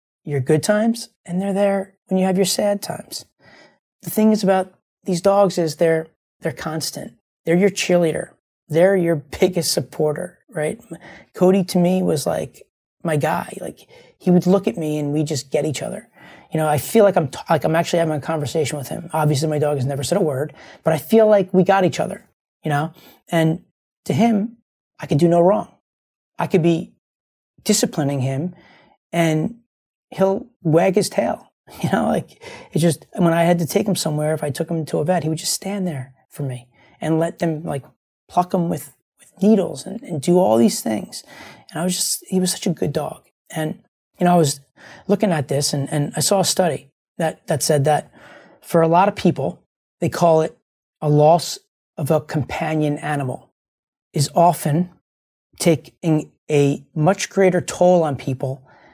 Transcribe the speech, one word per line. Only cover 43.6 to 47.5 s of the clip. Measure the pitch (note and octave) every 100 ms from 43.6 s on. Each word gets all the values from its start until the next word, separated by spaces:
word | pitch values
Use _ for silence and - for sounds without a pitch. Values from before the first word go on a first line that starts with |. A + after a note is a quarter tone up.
| D#3 - _ _ _ -
you |
know, | F3+
I | F3
was | D3 - _ _ - - -
looking | G3+ G#3
at | D#3 C3
this | C#3 C#3+
and, | C#3+ C3+
and | D#3 C#3+ -
I |
saw | - G3
a |
study | F#3 - F3+ C3 - _ _ -
that, | D#3+ -
that | -